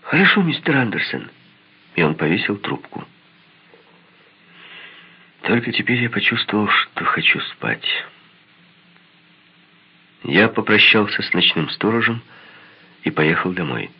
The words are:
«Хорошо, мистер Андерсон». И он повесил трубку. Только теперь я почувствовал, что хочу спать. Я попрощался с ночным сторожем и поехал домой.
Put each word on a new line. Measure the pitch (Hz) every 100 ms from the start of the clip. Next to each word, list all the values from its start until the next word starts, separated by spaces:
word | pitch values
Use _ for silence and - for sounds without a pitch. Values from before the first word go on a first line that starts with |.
«Хорошо, | - 151 196 214
мистер | 170 143 - 139
Андерсон». | 120 - - 64 - - - _ _ _ _
И | -
он | 78
повесил | 78 78 87 - 101
трубку. | - 71 - - - _ _ _ _ _ _ - _ _ _ _ _ _ 175 - - - - - - - - _
Только | - 117 117
теперь | - 98 120
я | 117
почувствовал, | 104 - 117 - 107 101
что | - - -
хочу | - - - -
спать. | - - - - - - - - - _ _ _ _ _ _ - _ _ _ _ _ _ _ _ _ _ _ _
Я | - 78 113
попрощался | 113 101 107 - 110 101 -
с | -
ночным | 90 87 85 78
сторожем | - 104 117 113 117 - - - - - - - -
и | 80
поехал | 78 78 85 92
домой. | 90 78 58 50